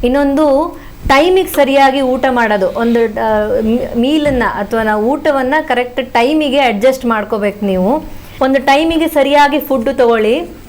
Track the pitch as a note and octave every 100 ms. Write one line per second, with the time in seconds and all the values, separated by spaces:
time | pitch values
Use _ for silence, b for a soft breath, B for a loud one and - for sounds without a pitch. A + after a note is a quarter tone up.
0 | A#3+ C4+ C#4 C#4 D#4 C4+ E4 B B B
1 | - C4+ E4+ F#4 F4 - C4+ C#4 C4+ C4+
2 | C4 B3+ C4+ B3 A3+ G#3 F#3 F#3+ A#3 A#3
3 | A3+ G#3+ A3 G#3+ G#3+ G#3 A3 A#3 C4 A#3
4 | B3 D#4 D4 C4 G#3+ C#3 G3+ A3+ A3 G#3+
5 | A3 D4 D4+ C#4 B3+ D4+ D#4 B3 B3 -
6 | A#3+ A#3+ A#3+ D#4 D4 C4+ C4 G#3 B3 C4
7 | B3 A3 G#3 A3 G3+ G3+ G3+ F#3 F#3 D4+
8 | - B B B C4+ C4+ C4+ C#4 E4 E4
9 | E4 D#4 C#4 C#4+ C#4+ D4 - C4 A3+ C4
10 | A#3+ A#3 G#3+ C4 E4+ -